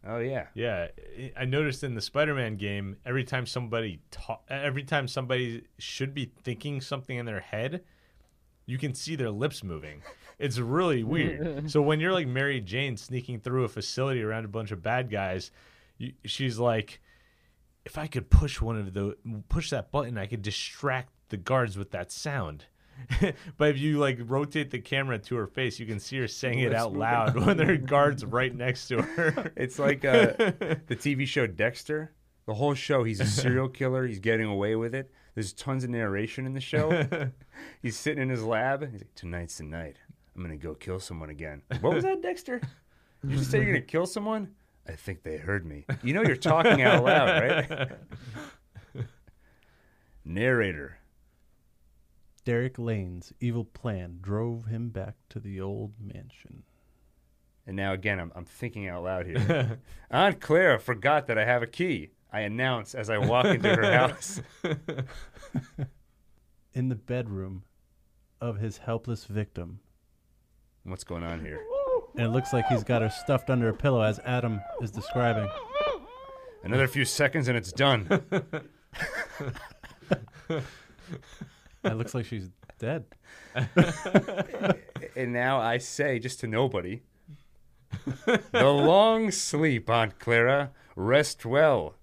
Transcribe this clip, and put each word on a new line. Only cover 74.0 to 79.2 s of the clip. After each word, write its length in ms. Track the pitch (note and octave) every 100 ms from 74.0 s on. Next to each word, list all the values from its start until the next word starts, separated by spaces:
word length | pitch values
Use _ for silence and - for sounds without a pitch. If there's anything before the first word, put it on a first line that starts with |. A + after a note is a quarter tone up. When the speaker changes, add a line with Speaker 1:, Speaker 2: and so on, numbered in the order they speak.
Speaker 4:
as 180 | G#2+ G#2 B2
Adam 340 | B2 A#2+ G#2+ F#2+ -
is 100 | A#2
describing. 560 | G#2 G2+ B2+ A#2+ A2 G#2 - A4+ C#5 D5 B4 A4 B4 C5+ C5+ - -
Speaker 1:
Another 240 | F2 B2 C3
few 180 | C#3 B2+
seconds 420 | - D3 D#3+ B2+
and 100 | A#2+
it's 140 | F#2+
done. 360 | - C#3 B2 F#2+ G3+ -
Speaker 2:
<laughs> 380 | F#3+ - D#3+ - _ _ - - -